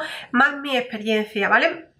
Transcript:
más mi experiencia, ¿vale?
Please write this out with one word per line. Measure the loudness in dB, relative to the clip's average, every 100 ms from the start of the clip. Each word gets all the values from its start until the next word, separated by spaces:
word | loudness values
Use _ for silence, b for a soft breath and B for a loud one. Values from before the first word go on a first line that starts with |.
| 0 B B
más | 2 2 2
mi | -4 -2
experiencia, | -2 -6 0 0 0 -2 2
¿vale? | 4 2 -2 -14